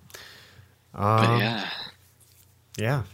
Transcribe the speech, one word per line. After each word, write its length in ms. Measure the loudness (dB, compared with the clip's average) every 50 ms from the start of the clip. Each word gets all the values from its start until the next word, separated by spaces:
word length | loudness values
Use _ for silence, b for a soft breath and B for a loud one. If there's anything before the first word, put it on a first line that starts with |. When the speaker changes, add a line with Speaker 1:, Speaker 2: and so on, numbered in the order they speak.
| -20 b b b b b b b b b b b b b b b b _
Speaker 1:
But 380 | -4 0 2 4 4 6 4 4
Speaker 2:
Um, 100 | 4 2
Speaker 1:
yeah. 300 | 2 0 -2 -4 -6 -8 B B B B B B B B B _ _ _ _ _ _ _ _ _ _ _ -8
Speaker 2:
Yeah, 260 | -4 -2 -2 -2 -2 -4 -8